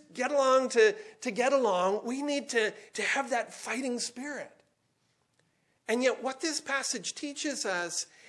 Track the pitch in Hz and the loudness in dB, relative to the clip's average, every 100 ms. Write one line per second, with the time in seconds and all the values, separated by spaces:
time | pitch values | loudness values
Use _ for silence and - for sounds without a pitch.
0 | - - 254 285 262 262 254 233 220 208 | -10 -4 0 4 6 6 6 6 6 4
1 | - - 247 208 247 277 233 180 185 208 | -6 -8 -4 0 2 4 4 4 2 0
2 | 233 262 294 285 277 240 214 - - - | -2 -4 -2 -2 0 0 0 -2 -10 -4
3 | 202 269 247 240 - - - 233 269 240 | -2 0 0 -2 -2 -10 -8 -4 -2 -2
4 | - - 285 262 135 - _ _ _ _ | -6 -8 -10 -10 -12 -18 _ _ _ _
5 | _ _ _ _ _ _ _ _ - 240 | _ _ _ _ _ _ _ _ -4 0
6 | 254 - 254 269 330 294 - 269 254 233 | 2 0 -4 -4 -4 -4 -4 -4 -4 -6
7 | 175 - 294 277 302 262 208 180 170 - | -8 -8 -10 -6 -6 -4 -2 -2 -4 -6
8 | - - | -8 -14